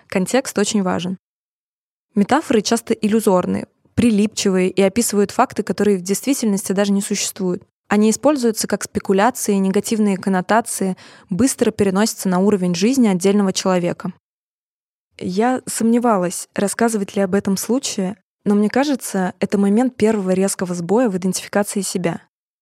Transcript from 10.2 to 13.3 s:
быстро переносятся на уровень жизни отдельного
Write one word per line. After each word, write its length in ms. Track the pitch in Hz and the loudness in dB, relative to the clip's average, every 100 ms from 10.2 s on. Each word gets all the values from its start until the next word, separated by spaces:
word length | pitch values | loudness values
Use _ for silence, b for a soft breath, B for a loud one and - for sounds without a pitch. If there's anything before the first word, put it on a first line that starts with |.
| 196 190 185 214 233 - 190 185 B B B | 0 0 2 0 0 -4 -4 -6 B B B
быстро 420 | 180 262 - 226 | 0 0 2 0
переносятся 560 | - 196 185 220 - 196 | 0 0 2 0 -2 -2
на 100 | 180 | 2
уровень 360 | 196 208 180 | 2 2 0
жизни 320 | 170 208 269 226 | 0 2 4 2
отдельного 460 | 180 196 | 4 2